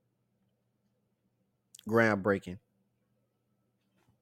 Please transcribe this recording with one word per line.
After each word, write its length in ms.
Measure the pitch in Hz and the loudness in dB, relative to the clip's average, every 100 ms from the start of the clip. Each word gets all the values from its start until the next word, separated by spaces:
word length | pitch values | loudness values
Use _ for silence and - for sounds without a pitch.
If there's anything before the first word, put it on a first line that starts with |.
| _ _ _ _ _ _ _ _ _ _ _ _ _ _ _ _ _ - - | _ _ _ _ _ _ _ _ _ _ _ _ _ _ _ _ _ -20 -2
groundbreaking. 680 | 113 113 101 95 98 - 92 _ _ _ _ _ _ _ _ _ _ _ _ _ _ _ _ | 2 2 2 0 -2 -4 -14 _ _ _ _ _ _ _ _ _ _ _ _ _ _ _ _